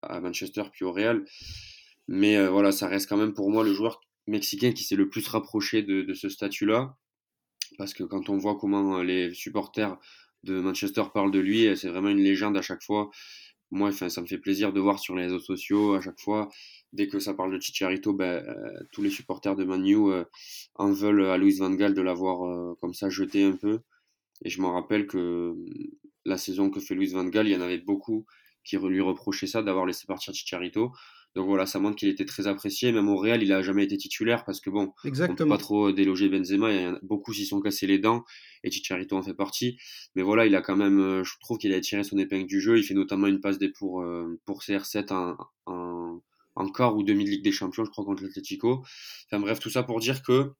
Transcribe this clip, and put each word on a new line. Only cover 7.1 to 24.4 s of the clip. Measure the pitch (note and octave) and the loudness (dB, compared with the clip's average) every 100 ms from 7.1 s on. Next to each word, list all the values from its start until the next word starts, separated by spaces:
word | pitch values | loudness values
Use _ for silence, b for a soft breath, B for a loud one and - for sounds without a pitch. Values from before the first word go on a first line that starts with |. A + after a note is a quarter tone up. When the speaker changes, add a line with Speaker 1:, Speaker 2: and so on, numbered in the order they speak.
| _ _ _ _ _ - - | _ _ _ _ _ -14 -10
Speaker 1:
parce | G2 | -12
que | - | -8
quand | F2+ G2 G2 | -6 -6 -2
on | G2 | -2
voit | G2+ G2+ | -2 -2
comment, | G2 G2+ G2 F#2 | -2 0 0 0
euh, | |
les | F2+ F#2 F2+ | 0 0 -2
supporters | F2+ - G2+ G2 - G#2 F2+ b b b _ | -6 -6 -6 -6 -4 -4 -4 b b b _
de | - F#2+ | -6 -2
Manchester | F#2 F2+ G2 G#2 G2 | -2 -2 -2 -2 -2
parlent | G#2 G2 | 0 2
de | G2 | 2
lui, | F#2+ A2 A2+ | 2 4 4
euh, | G2 | 4
c'est | F#2+ | -2
vraiment | F2+ G2+ | -2 2
une | G2+ | 4
légende | G2 F#2+ G#2 G2 | 6 4 2 0
à | |
chaque | - F2+ | -2 -8
fois. | - G#2 G#2 B B B B B _ | -2 -2 -2 B B B B B _
Moi, | F#2+ G2+ | 0 0
enfin, | G2 F2+ | 0 -4
ça | F2+ | -6
me | F2 | -6
fait | F#2+ | -6
plaisir | - G2 G#2 | -2 2 2
de | G2 | 2
voir | G2 G2 | 2 2
sur | - F#2 | -2 -4
les | |
réseaux | F2+ F2+ | -2 -4
sociaux, | - F#2 - G2+ G#2 | -4 -8 0 2 4
à | G2 | 2
chaque | F#2 - | -2 -10
fois, | - G#2+ G2+ B B B B | -4 -2 -4 B B B B
dès | G2 G2+ | -4 -2
que | G2 | -2
ça | G2 | -4
parle | F#2+ F#2 | -4 -4
de | F#2+ | -4
Chicharito, | - - F#2+ F#2+ G#2 | -6 -4 -2 0 -2
ben, | G2 F#2 F2 G1+ | 0 0 -2 -6
euh, | G#1+ A1 G1+ - | -10 -12 -12 -16
tous | - | -4
les | G2+ | -4
supporters | G2 - - G#2 G2 | -4 -8 -6 -2 -2
de | |
Man | F#2 F#2+ G2 | 0 0 4
U, | G#2 G#2 | 6 6
euh, | F#2 E2+ B B B B - | 2 -2 B B B B -2
en | G2+ | 2
veulent | G2 G#2 G#2 F#2+ | 2 4 4 6
à | F#2 | 6
Luis | G2 F#2+ | 6 6
Van | F#2+ | 2
Gaal | F#2+ G2+ | 2 4
de | G2 | 4
l'avoir, | F#2 F2+ F#2 F2+ F2+ | 2 0 0 0 -2
euh, | F2 F2 F2 | -4 -6 -6
comme | F2 | -8
ça | F2 G2 | -4 -4
jeté | F2+ F#2+ G2+ G2 | -2 0 4 4
un | |
peu. | F#2+ G#2 A2 _ _ _ _ _ _ | 4 0 -2 _ _ _ _ _ _